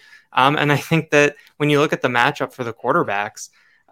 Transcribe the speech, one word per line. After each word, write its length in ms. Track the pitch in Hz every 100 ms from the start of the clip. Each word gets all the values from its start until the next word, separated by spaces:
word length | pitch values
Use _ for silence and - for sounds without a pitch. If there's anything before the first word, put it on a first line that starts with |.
| _ - _
Um, 240 | - 131 147
and 140 | 143
I 60 | 143
think 320 | - 160 156
that 260 | 147 147 - - -
when 120 | 147
you 100 | 143
look 140 | 165
at 80 | -
the 80 | 131
matchup 440 | 123 131 143 127
for 120 | - 117
the 80 |
quarterbacks, 760 | 110 120 160 120 101 104 - - _ _ _ _